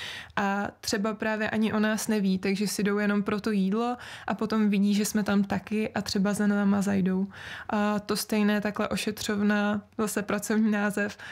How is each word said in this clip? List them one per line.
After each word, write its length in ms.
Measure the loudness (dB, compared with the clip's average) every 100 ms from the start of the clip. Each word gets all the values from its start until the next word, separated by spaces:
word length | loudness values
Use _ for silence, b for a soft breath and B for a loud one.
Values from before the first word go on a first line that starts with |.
| B B B -2
A 320 | 0 0 -4 -8
třeba 340 | -4 -2 -2
právě 360 | -2 -2 -2 -2
ani 220 | 0 0
o 80 | 2
nás 280 | 2 0 0
neví, 300 | 0 2 0
takže 280 | 0 0 0
si 160 | 0
jdou 160 | 0 2
jenom 240 | 2 0
pro 180 | 0 -2
to 100 | 0
jídlo 460 | 0 2 0 -2 -4 B B B
a 80 |
potom 360 | -2 0 2 2
vidí, 240 | 4 4
že 100 | 2
jsme 180 | 2 0
tam 220 | 2 2
taky 460 | 2 -2 -2 -2 -2
a 100 | -4
třeba 320 | -2 0 0
za 120 | 2 2
náma 360 | 2 2 2
zajdou. 440 | 2 2 2 0 -2 B B B B
A 300 | 0 0 0
to 180 | -2 -4
stejné 440 | 0 2 4 2
takhle 280 | 0 -2 -2
ošetřovna, 920 | -2 -4 -4 -2 0 2 2 2 0 -4 -4
zase 240 | -2 -2
pracovní 480 | -2 -2 0 2 4
název, 460 | 2 2 0 -2 -4 B